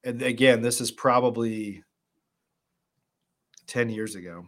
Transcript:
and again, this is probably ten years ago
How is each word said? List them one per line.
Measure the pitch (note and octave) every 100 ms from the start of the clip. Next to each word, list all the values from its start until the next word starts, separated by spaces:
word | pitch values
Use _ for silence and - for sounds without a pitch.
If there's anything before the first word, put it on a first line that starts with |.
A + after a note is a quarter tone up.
and | B2+ A#2
again, | B2+ A#2+ C3 A#2
this | A#2+ A#2+
is | A#2+
probably | - C3+ B2 B2 A2+ A2+ A2 G#2 G2 _ _ _ _ _ _ _ _ _ _ _ _ _ _ _ _ _ - -
ten | A#2+ A#2
years | A2 A2
ago | G#2 F2 E2+